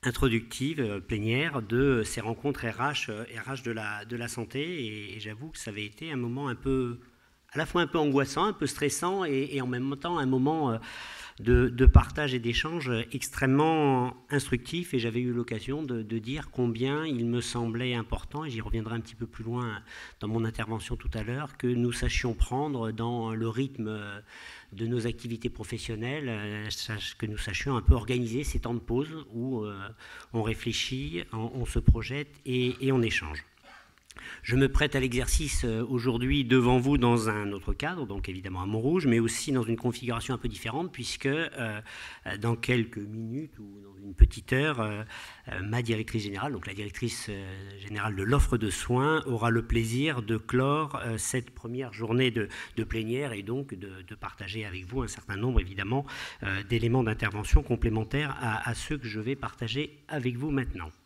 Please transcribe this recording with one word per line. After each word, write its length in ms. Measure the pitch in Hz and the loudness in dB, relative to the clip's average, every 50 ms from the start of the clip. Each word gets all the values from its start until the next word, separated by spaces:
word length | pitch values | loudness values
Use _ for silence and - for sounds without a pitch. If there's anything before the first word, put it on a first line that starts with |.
| - | -2
introductive, 720 | 131 120 - 139 131 113 117 113 117 - - 127 143 160 147 | -2 0 4 4 4 4 2 0 -2 -6 -4 -4 -2 -2 -2
euh, 200 | 127 107 101 98 | -2 -2 -2 -6
plénière 640 | 90 - 117 104 104 113 117 131 151 165 147 131 | -4 -4 -4 -2 0 0 0 0 0 0 -2 -4
de 400 | 110 98 113 123 139 143 131 117 107 | -4 0 2 4 6 6 6 4 2
ces 160 | - - - | 0 -4 -6
rencontres 460 | 101 110 117 110 - 143 139 - - | -4 -4 -6 -2 -2 -2 -2 0 -4
R 120 | 117 104 101 | -6 -4 -2
H, 280 | 123 143 147 - - - | -2 -2 -2 -4 -4 -6
euh, 160 | 107 104 117 - 110 117 | -6 -8 -8 -10 -12 -12
R 120 | 98 120 139 | -8 -8 -8
H 100 | - - | -6 -6
de 60 | 117 | -6
la, 340 | 113 113 107 104 104 104 104 | -6 -4 -6 -6 -8 -8 -8
de 120 | 110 120 | -8 -6
la 120 | 117 117 117 | -6 -6 -6
santé. 320 | - - 113 - - 135 | -6 -6 -8 -6 -4 -6
Et, 560 | 147 170 180 160 123 107 107 107 104 104 - | -6 -4 -6 -6 -6 -6 -8 -8 -10 -10 -12
et 40 | 110 | -10
j'avoue 280 | 104 107 107 107 139 160 | -10 -10 -10 -10 -12 -12
que 80 | 156 | -12
ça 140 | - - 113 | -10 -10 -8
avait 160 | 104 104 104 | -6 -6 -8
été 260 | 104 107 - 156 165 | -8 -8 -12 -10 -6
un 40 | 151 | -4
moment 320 | 131 120 117 120 135 143 135 | -4 -2 -2 -4 -4 -4 -4
un 60 | 120 | -4
peu, 460 | - - 135 135 131 127 120 120 123 - - _ _ _ _ _ _ _ _ - | -2 0 0 2 2 0 -2 -4 -8 -14 -20 _ _ _ _ _ _ _ _ -4
à 20 | |
la 80 | 139 160 | -4 -4
fois 160 | 165 - 175 | 0 2 2
un 60 | 170 | 2
peu 100 | 147 - | 4 2
angoissant, 480 | 165 151 147 131 139 135 135 - 151 180 | 2 4 6 4 4 4 4 2 0 2
un 80 | 214 | 2
peu 140 | 208 - 156 | 2 0 -2
stressant 580 | 131 - - 151 143 - - - 175 190 196 185 | -2 -2 0 0 0 0 0 0 0 0 0 0
et, 240 | 160 139 135 139 - | 2 2 0 0 0
et 100 | 147 135 | -2 -2
en 40 | 127 | -2
même 300 | 127 123 123 127 135 143 | 0 -2 0 -2 -2 -4
temps 220 | 139 - 170 175 165 | -4 -2 -2 0 2
un 80 | 135 | 2
moment, 460 | 131 131 131 131 143 160 160 151 127 | 4 4 6 6 4 4 4 2 2
euh, 60 | 113 113 - - - - - - - - - - - - | 2 0 -4 -8 -12 -12 -12 -12 -14 -14 -16 -16 -14 -4
de, 280 | 104 113 123 120 123 120 | 4 6 8 8 8 6
de 180 | 120 120 131 | 6 10 10
partage 460 | - - - - - - - 151 139 | 12 12 12 10 10 -2 -2 -2 0
et 60 | 127 127 | -2 0
d'échange 540 | 113 120 117 - - 156 165 175 139 127 120 110 117 117 | 0 0 0 0 0 0 -2 -4 -2 0 -2 -2 -2 -4
extrêmement 1000 | - 131 - - - - 139 127 131 139 151 160 160 156 151 139 135 127 123 127 - - - - | -6 -8 -8 -6 -2 2 4 6 6 6 6 6 6 6 6 6 6 4 2 0 -4 -10 -10 -2
instructif. 640 | 147 143 135 - 131 120 123 - - 170 175 - | -2 -2 0 0 -2 -2 -2 -4 -6 -6 -4 0
Et 60 | - 127 | -2 0
j'avais 220 | 113 117 110 123 | 0 0 -2 0
eu 120 | 127 123 | 0 0
l'occasion 500 | 120 120 120 117 117 107 101 123 135 151 | 0 -2 -2 -4 -6 -6 -4 -4 -4 -4
de, 200 | 160 135 123 117 | -2 -2 -4 -4
de 160 | 110 104 113 113 | -4 -2 -4 -4
dire 320 | 107 120 135 151 139 - | -4 -4 -6 -6 -8 -8
combien 540 | - - 123 120 113 110 123 135 143 151 160 | -2 0 2 2 2 0 0 0 0 0 0
il 180 | 160 131 120 117 | -2 -2 0 0
me 160 | 117 117 123 | 2 0 0
semblait 540 | 113 - - 120 117 117 110 117 123 127 123 | 0 -2 -2 -2 -2 -2 -2 -2 -2 -2 -2
important, 500 | 120 110 - 117 107 - - - 147 160 | -2 -2 -4 -4 -6 -6 -8 -8 -8 -6
et 60 | 151 | -6
j'y 100 | 120 113 | -6 -6
reviendrai 340 | 107 110 113 117 110 110 113 | -4 -2 -2 -2 -2 -2 -4
un 40 | 113 | -6
petit 160 | 113 - - | -6 -8 -10
peu 100 | - 120 | -10 -10
plus 160 | 110 - - | -10 -8 -10
loin 400 | 113 113 120 123 123 117 107 101 110 - - - - - - _ | -6 -4 -4 -4 -4 -4 -6 -8 -10 -14 -18 -16 -16 -18 -12 _
dans 80 | - 104 | -6 -2
mon 160 | 110 113 113 | 0 0 0
intervention 520 | 113 113 - 113 104 113 110 95 - 120 | 0 -2 -4 -4 -4 -4 -6 -4 -6 -6
tout 140 | - - - - | -4 -4 -4 -4
à 80 | 113 | -2
l'heure, 340 | 107 110 120 139 147 139 - | -4 -4 -4 -4 -6 -8 -8
que 100 | - - | -2 0
nous 260 | 123 123 120 120 120 | 0 2 4 2 2
sachions 420 | 120 - - 127 - - - 123 113 | 2 0 0 2 2 2 2 0 2
prendre 580 | - - - 127 131 147 151 139 123 113 110 | 2 2 2 2 0 0 0 0 -2 -2 -2
dans 420 | 110 110 117 117 120 120 113 113 110 | -2 -2 -2 0 0 0 -2 -2 0
le 140 | 110 113 113 | 0 0 0
rythme, 400 | 110 120 139 135 139 135 110 107 | 0 0 -2 -2 -2 -6 -4 -4
euh, 320 | 110 107 101 101 101 101 110 - - - - - - - - - | -4 -6 -8 -10 -12 -12 -14 -16 -20 -18 -16 -16 -18 -18 -18 -18
de 140 | - 95 113 | -8 -6 -2
nos 200 | 113 120 120 110 | 0 0 0 0
activités 440 | 120 113 - - 120 117 110 - 120 | -2 -4 -4 -6 -8 -8 -4 -4 -6
professionnelles, 800 | - - 110 - - 107 - - 113 107 113 120 139 156 147 127 | -6 -6 -8 -8 -8 -6 -6 -6 -6 -4 -4 -4 -4 -4 -4 -4
euh, 420 | 113 104 104 104 104 104 107 107 | -4 -4 -4 -6 -6 -6 -6 -6
sach-, 440 | 104 - - - 110 101 92 - - | -6 -6 -6 -6 -6 -6 -6 -8 -6
que 100 | - - | -6 -6
nous 120 | 107 104 104 | -4 -4 -4
sachions 380 | - - 98 - - 139 135 | -4 -4 -4 -2 -2 0 0
un 60 | 117 | 4
peu 120 | - - 135 | 6 6 6
organiser 480 | 120 104 127 127 123 123 113 113 127 | 6 6 0 0 0 0 0 -2 -2
ces 160 | 147 - - - | -2 0 -2 -2
temps 140 | - 117 120 | -2 -2 -4
de 60 | 117 | -4
pause 440 | - - 117 123 147 156 160 160 143 - | -2 0 0 0 0 -2 -6 -14 -14 -10
où, 320 | 107 117 120 131 131 117 107 | -8 -6 -4 -2 -2 -4 -4
euh, 240 | 107 101 98 98 101 113 - - - - - - - | -6 -8 -10 -10 -12 -12 -16 -18 -18 -18 -18 -16 -4
on 100 | - 117 | -2 0
réfléchit, 800 | 107 113 110 - - 120 110 - - - 127 127 139 143 165 175 - - | 0 0 -2 -2 -2 -2 -2 -2 -2 -2 -4 -4 -6 -4 -6 -6 -8 -6
on, 180 | - 113 110 117 - | -6 -4 -4 -4 -2
on 100 | 135 120 | -2 -4
se 140 | - - 120 | 0 0 4
projette 640 | - - - 117 110 - 127 143 147 - - - _ | 6 6 6 6 4 -4 -6 -6 -6 -8 -12 -12 _
et, 300 | 135 123 127 123 123 127 - | -2 0 2 2 2 0 0
et 100 | 135 131 | 2 4
on 120 | 135 127 | 4 4
échange. 420 | 117 107 - - - 76 76 76 - - _ _ _ - - - - - _ _ _ _ - - - - - - | 4 4 2 0 -2 -4 -8 -8 -10 -16 _ _ _ -20 -20 -20 -20 -20 _ _ _ _ -20 -16 -16 -16 -16 -10
Je 120 | - - 117 | -4 2 4
me 140 | 131 139 135 | 4 4 6
prête 260 | 135 - 151 147 139 | 6 4 4 4 2
à 60 | 135 | 0
l'exercice, 640 | 127 131 120 123 123 - - - 160 139 - - - | 0 2 0 0 0 2 2 2 2 2 0 0 2
euh, 200 | 120 113 113 123 | 2 0 0 0
aujourd'hui 600 | 113 135 123 113 131 117 117 123 131 143 143 135 | 0 0 2 2 2 2 2 2 2 2 2 4
devant 340 | 113 123 131 120 123 127 127 | 6 6 6 8 8 6 6
vous 200 | 123 135 147 139 | 6 4 4 6
dans 300 | 120 120 120 117 110 113 | 6 6 6 6 4 2
un 220 | 107 107 104 101 | 0 0 -2 -4
autre 240 | 101 98 - - 107 | -6 -6 -2 -4 -2
cadre, 320 | - - 156 185 180 139 | -2 -2 -4 -4 -4 -6
donc 220 | 101 101 98 - - | -6 -4 -6 -6 -6
évidemment 340 | 92 92 92 98 92 92 | -8 -8 -8 -8 -6 -4
à 40 | 90 | -4
Montrouge, 400 | 98 107 110 113 139 165 185 156 135 | -2 -2 0 2 2 2 4 4 4
mais 100 | 117 117 | 6 6
aussi 320 | 113 113 113 - - - | 4 2 0 -2 -2 0
dans 140 | 135 127 117 | 0 0 2
une 120 | 110 117 | 0 -2
configuration 580 | 113 - 123 113 - 123 123 117 117 - - 135 | 0 0 -2 -2 0 -4 -4 -4 -4 -2 -4 -4
un 40 | 151 | -2
peu 100 | - 117 | -2 -4
différente, 440 | 104 - - 113 110 143 175 180 | -4 -4 -8 -4 -4 -2 -4 -4
puisque, 340 | - - 120 - - - - | -6 -8 -8 -8 -8 -2 0
euh, 220 | 135 139 156 165 151 - 139 120 110 107 104 110 - - - - - - - - | 0 2 2 0 -2 -4 -4 -4 -4 -4 -6 -10 -12 -14 -14 -14 -14 -16 -12 -10
euh, 100 | - 98 107 | -8 -6 -2
dans 160 | 107 117 117 | 0 0 0
quelques 440 | 117 117 - 123 123 110 113 - 107 | 0 0 0 2 2 0 -2 -4 -10
minutes 600 | 101 101 107 110 113 113 117 139 156 143 - - | -10 -8 -8 -8 -8 -6 -6 -8 -8 -10 -14 -18
ou 220 | 107 101 98 101 | -18 -18 -18 -18
dans 140 | 98 101 95 | -20 -20 -20
une 180 | 92 101 101 92 | -16 -14 -14 8
petite 380 | - - - - - - - | 8 8 8 8 -4 -4 0
heure, 280 | 127 127 147 156 147 123 | 2 2 2 2 0 0
euh, 220 | 110 107 104 104 107 107 - - - - - - - - | 0 -2 -2 -4 -8 -10 -12 -14 -14 -16 -18 -16 -12 -8
euh, 120 | - 95 | -6 -6
ma 200 | 92 104 113 123 | -4 -2 -2 -2
directrice 400 | 120 113 117 107 110 - - 113 | 0 0 0 0 0 -2 -2 -2
générale, 300 | 104 101 98 98 110 147 | -2 -2 -4 -4 -4 -4
donc 140 | 139 95 80 - | -4 -6 -6 -8
la 60 | 95 | -8
directrice, 520 | 98 104 104 98 - - 117 - - - - | -6 -8 -8 -6 -4 -4 -4 -4 -4 -8 -8
euh, 500 | 104 98 98 95 95 95 98 98 101 101 | -8 -8 -8 -10 -10 -10 -12 -12 -14 -14
générale 340 | 101 101 107 101 104 110 101 | -12 -8 -6 -4 -2 -2 -2
de 80 | 95 | 0
l'offre 340 | 98 107 135 143 - - - | 2 4 6 6 6 6 4
de 140 | 117 107 104 | 2 2 0
soins, 540 | 90 - - - 120 123 135 151 160 156 - | -2 -2 0 2 2 4 4 4 4 2 2
aura 240 | 139 123 110 110 117 | 0 -2 2 2 4
le 160 | 113 117 113 | 4 4 4
plaisir 560 | - - 117 113 110 117 127 143 160 147 123 | 4 2 2 2 2 0 0 0 0 0 -2
de 140 | 110 104 113 | 0 0 0
clore, 640 | 110 110 - 120 123 131 139 143 156 156 147 - - - | -2 0 2 2 4 4 4 2 2 0 -2 -4 -6 -4
euh, 140 | 120 113 107 | -4 -2 -2
cette 320 | - - - 127 123 - | -2 -2 -2 -2 -4 -4
première 420 | - - - 113 120 127 135 120 | -14 -14 -10 -6 -6 -6 -6 -6
journée 380 | 101 104 113 107 113 123 131 123 | -6 -6 -2 2 4 4 4 4
de, 180 | 110 117 104 95 - - - - - | 4 2 -2 -2 -4 -12 -12 -8 -4
de 80 | - 113 | -4 -2
plénière 480 | 104 - 113 110 110 117 131 147 139 | -2 -2 -2 0 0 -2 -2 -2 -4
et 100 | 117 101 | -6 -6
donc 320 | 98 101 120 135 143 139 110 | -4 -4 -4 -4 -4 -6 -8
de, 280 | 90 92 98 95 92 90 | -10 -10 -12 -12 -14 -14
de 80 | - 110 | -14 -14
partager 500 | - - 98 - - 101 92 101 110 107 | -12 -12 -12 -10 -10 -10 -8 -6 -6 -6
avec 220 | 104 90 92 90 | -6 -8 -10 -10
vous 160 | 87 120 135 | -4 -4 -2
un 60 | 127 107 | -2 -2
certain 280 | - - - - 101 | -6 -10 -8 -6 -4
nombre, 240 | 98 110 127 127 113 | -2 0 2 2 2
évidemment, 460 | 90 95 98 98 101 98 120 135 143 139 - - - - - - - | 0 0 -4 -4 -2 0 0 0 -2 -4 -10 -10 -10 -12 -10 -6 -4
euh, 180 | 104 98 98 | -2 -2 -2
d'éléments 400 | 98 95 117 117 110 117 120 131 | -2 0 0 2 2 4 4 4
d'intervention 640 | 123 110 107 - 113 107 98 104 104 - - - 139 | 4 2 0 0 0 -2 -2 -2 -2 6 6 6 6
complémentaires 720 | - 123 110 - 117 107 110 110 104 - 139 151 143 - - | 6 0 2 2 2 2 2 0 0 -2 -2 -2 -2 -4 -2
à, 280 | 127 117 107 110 - 123 | -2 -2 -2 -2 -2 -4
à 60 | 117 | -4
ceux 220 | - - - 151 | -4 -4 -4 -4
que 120 | 143 117 113 | -4 -4 -6
je 100 | 104 110 | -6 -4
vais 160 | 107 120 139 | -2 -4 -4
partager 720 | 135 - 104 - - 123 110 110 135 151 - - - _ | -4 -6 -10 -8 -6 -6 -4 -2 -4 -4 -6 -8 -18 _
avec 300 | - 156 147 123 127 120 | -6 -6 -2 0 0 -2
vous 140 | 120 135 156 | 0 -2 0
maintenant. 400 | 143 135 123 - - 95 82 78 76 _ _ | 0 0 0 0 -4 -6 -8 -10 -12 _ _